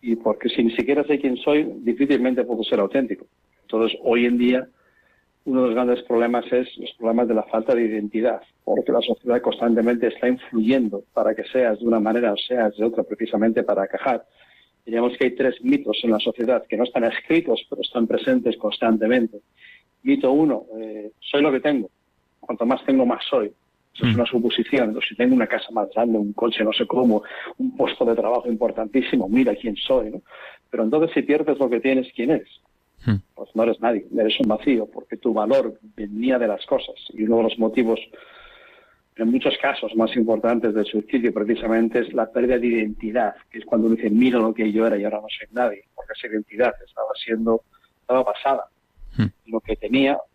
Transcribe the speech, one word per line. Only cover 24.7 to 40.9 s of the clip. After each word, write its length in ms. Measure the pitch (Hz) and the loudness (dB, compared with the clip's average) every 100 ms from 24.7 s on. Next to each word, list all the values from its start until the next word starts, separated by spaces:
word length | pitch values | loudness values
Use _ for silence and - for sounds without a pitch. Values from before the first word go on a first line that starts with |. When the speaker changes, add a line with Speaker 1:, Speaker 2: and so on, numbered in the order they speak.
| 139 117 | 0 0
Speaker 1:
¿no? 80 | 110 | -2
Si 140 | - 107 | -6 0
tengo 200 | 123 127 | 2 4
una 120 | 110 | 2
casa 220 | 113 - | -2 -4
más 180 | 113 101 | -4 -4
grande, 240 | - 117 110 | 0 2 2
un 120 | 104 | 0
coche 320 | 104 117 113 | -2 -2 0
no 80 | 110 | 0
sé 140 | 107 120 | 0 -2
cómo, 380 | 127 127 107 - - - - | 2 2 2 -2 -14 -14 -4
un 180 | 262 - | -6 -2
puesto 300 | 131 - 120 | -2 0 0
de 100 | 113 | 2
trabajo 320 | 107 120 123 | 2 0 -2
importantísimo, 800 | 113 117 104 110 131 123 131 107 | -2 -2 -2 -2 -2 0 0 2
mira 280 | 117 127 104 | 2 2 0
quién 200 | 117 101 | -4 -6
soy, 360 | - 131 110 | 0 0 0
¿no? 100 | 92 _ - - - _ | -8 _ -20 -20 -20 _
Pero 140 | 117 | -2
entonces 280 | 110 151 160 | 0 2 2
si 100 | 156 | 0
pierdes 340 | 117 147 156 139 | 0 0 2 0
lo 120 | 131 | 0
que 100 | 117 | 0
tienes, 260 | 135 131 127 - | 2 0 0 -4
¿quién 140 | 123 | 0
eres? 180 | 156 - - _ _ _ _ - | 0 -2 -20 _ _ _ _ -2
Speaker 2:
Mm. 100 | 101 - - | -2 -2 -18
Speaker 1:
Pues 140 | 117 107 | -10 0
no 80 | |
eres 180 | 117 110 | 0 2
nadie, 240 | 113 113 - 101 | 0 -2 -2 0
eres 220 | 110 - | 0 2
un 80 | 120 | 0
vacío, 380 | 107 - 123 107 | 0 0 0 0
porque 320 | - - 107 | -8 -12 -6
tu 160 | 123 | -2
valor 460 | 110 107 135 120 - 110 - | 0 2 2 0 -6 -18 -12
venía 420 | 104 104 123 127 | -10 -4 0 0
de 100 | 117 | 0
las 160 | 98 - | -2 -2
cosas. 280 | 135 - - - | -4 -4 -16 -16
Y 140 | - | -4
uno 140 | 107 113 | 2 2
de 60 | |
los 140 | 113 110 | 2 0
motivos, 400 | 110 117 117 113 - - - - - - - - _ _ _ - | 0 2 0 0 -4 -20 -20 -20 -20 -20 -20 -20 _ _ _ -4
en 160 | 113 | 0
muchos 260 | 127 135 - | 2 0 0
casos 360 | 139 135 107 113 | -2 -4 -4 0
más 200 | 113 127 | 0 2
importantes 580 | 110 110 117 117 110 107 | 0 2 2 0 0 0
del 100 | |
suicidio, 480 | 104 | 0